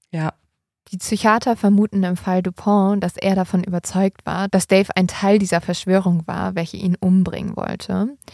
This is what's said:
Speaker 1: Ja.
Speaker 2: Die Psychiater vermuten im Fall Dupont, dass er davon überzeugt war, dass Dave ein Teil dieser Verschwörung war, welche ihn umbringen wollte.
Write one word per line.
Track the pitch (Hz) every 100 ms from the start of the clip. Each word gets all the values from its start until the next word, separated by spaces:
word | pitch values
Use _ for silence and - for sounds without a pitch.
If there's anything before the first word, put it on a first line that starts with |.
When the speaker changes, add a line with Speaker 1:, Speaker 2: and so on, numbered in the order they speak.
| _
Speaker 1:
Ja. | 165 156 - _ _ _ _ _
Speaker 2:
Die | 180
Psychiater | - 220 220 220 254 233
vermuten | 202 202 214 196
im | 180 180
Fall | - 185
Dupont, | 185 180 - 208 190 202
dass | 180 -
er | 196
davon | 190 185 185
überzeugt | 175 175 - 185 196 -
war, | - 180 196
dass | 190 -
Dave | 190 196
ein | - 185
Teil | - 196 208
dieser | 190 170
Verschwörung | - 180 - 190 185 175 160
war, | 175 190
welche | 185 165 190
ihn | 190 175
umbringen | 185 185 180 - - -
wollte. | 50 - - 185 220 285 -